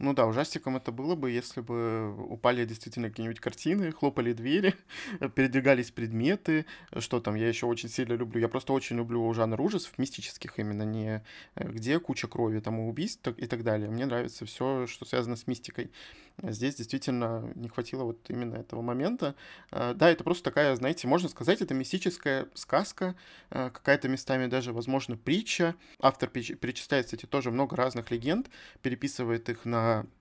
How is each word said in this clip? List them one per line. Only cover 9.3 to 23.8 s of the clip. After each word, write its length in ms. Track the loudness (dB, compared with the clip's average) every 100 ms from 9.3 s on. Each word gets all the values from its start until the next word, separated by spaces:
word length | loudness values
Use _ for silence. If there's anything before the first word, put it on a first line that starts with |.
жанр 280 | 2 2 2
ужасов, 360 | 2 0 -2 -2
мистических 640 | -2 -4 -12 -10 -8 -4
именно, 240 | -4 -2
не, 400 | -2 -2 -2 -4 -6 -18 -14
э, 140 | -8 -6
где 320 | -4 0 0
куча 260 | 0 -4 -4
крови, 320 | 0 0 0
там, 220 | -2 -4
и 20 | -4
убийств 340 | -4 -4 -4
так, 160 | -6 -6
и 80 | -4
так 160 | -2
далее. 260 | 0 0 0
Мне 160 | -2 0
нравится 380 | 0 -2 -6 -10
всё, 400 | -2 0 0 -2
что 160 | -8
связано 320 | -2 -2 0 -4
с 100 | -4
мистикой. 460 | -6 -6 -8 -8 -12 -20 -20 -20 -10
Здесь 320 | -8 -2 -2
действительно 800 | -2 -6 -4 -2 0 0 -2 -6
не 140 | -10 -8
хватило 340 | -6 -4 -4
вот 160 | -4 -6 -6
именно 280 | -4 -4 -6
этого 260 | -8 -6
момента. 540 | -2 0 0 0 -4 -4 -14 -20 -8
Э, 240 | -4 -2
да, 160 | 6 6
это 140 | 6
просто 180 | 2 0
такая, 320 | 0 4 4
знаете, 320 | 4 0 0 2
можно 220 | 2 2
сказать, 340 | 0 0 2
это 100 | 0
мистическая 760 | -2 -2 -2 -2 -2 0 0 -2
сказка, 600 | -10 0 2 2 -2 -4 -4 -14 -20 -8
э, 200 | -4 -4
какая-то 380 | -2